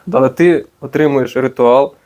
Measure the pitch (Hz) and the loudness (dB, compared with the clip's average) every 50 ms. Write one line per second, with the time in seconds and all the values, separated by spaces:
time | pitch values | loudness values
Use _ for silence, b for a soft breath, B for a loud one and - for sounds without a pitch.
0 | b 180 185 131 135 127 131 - 170 175 170 143 - - _ _ 147 131 - 151 | b -4 -2 0 0 0 0 0 2 2 2 0 -4 -10 _ _ -16 -6 -2 -2
1 | 156 147 139 135 127 120 - 131 127 127 - - 127 120 123 135 139 139 b b | 0 0 0 -2 -2 -2 -4 -4 -4 -4 -2 0 2 4 4 2 2 -2 b b
2 | b | b